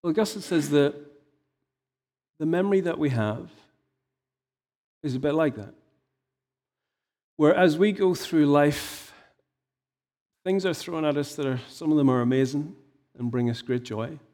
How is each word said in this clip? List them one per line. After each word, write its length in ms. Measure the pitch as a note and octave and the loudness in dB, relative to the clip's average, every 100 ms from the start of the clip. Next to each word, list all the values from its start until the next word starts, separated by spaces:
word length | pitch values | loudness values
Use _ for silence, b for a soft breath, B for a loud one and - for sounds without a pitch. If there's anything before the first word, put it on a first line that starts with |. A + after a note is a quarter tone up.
Well, 80 | F3 | -2
Augustine 320 | D#3 G#3+ G#3 | -2 -2 -4
says 260 | - E3+ C#3+ | -2 -2 2
that 240 | D3 C#3 - - - _ _ _ _ _ _ _ _ _ _ _ _ | 4 2 0 -18 -20 _ _ _ _ _ _ _ _ _ _ _ _
the 80 | D#3 | -2
memory 360 | E3+ G3 G3 | 0 2 2
that 180 | F3 E3 | 0 0
we 100 | D3+ | 0
have 400 | A#2+ G#2+ A#2 F3 - _ _ _ _ _ _ _ _ _ _ _ _ _ _ | 0 -2 -4 -12 -20 _ _ _ _ _ _ _ _ _ _ _ _ _ _
is 140 | D3+ B2+ | -6 -4
a 40 | |
bit 140 | D3 | -2
like 220 | D#3 D#3 A2+ | 0 0 -2
that. 180 | G2+ _ _ _ _ _ _ _ _ _ _ _ _ _ _ _ _ - | -16 _ _ _ _ _ _ _ _ _ _ _ _ _ _ _ _ 2
Where 180 | D3+ F3 | 2 6
as 220 | F3+ D#3 | 4 4
we 140 | G#3 | 2
go 220 | G3+ F#3+ | 2 0
through 320 | F3 - D#3+ D3 | 0 -2 2 4
life, 680 | C#3+ D3 C#3+ - - - b b _ _ _ _ _ _ _ _ _ _ _ | 4 4 0 -10 -16 -20 b b _ _ _ _ _ _ _ _ _ _ _
things 220 | F#3 F#3+ F#3 | -2 0 0
are 80 | |
thrown 320 | E3 - E3 D3+ | -4 -6 -4 -2
at 120 | C#3+ | -2
us 180 | C#3+ - | -4 -6
that 100 | C#3 | -4
are, 140 | B2+ - | -4 -8
some 220 | - E3 | -6 0
of 60 | D3+ | 4
them 120 | C#3 | 4
are 120 | B2+ | 4
amazing 540 | A#2+ C3 C3 C#3+ D3+ - _ _ _ - | 2 2 2 -2 -8 -14 _ _ _ -10
and 140 | A#2+ | -6
bring 180 | B2 A#2+ | -2 -2
us 120 | A#2 | -4
great 220 | - B2 | -4 -6
joy. 360 | A#2+ G#2+ A#2+ D#3 _ | -4 -8 -8 -12 _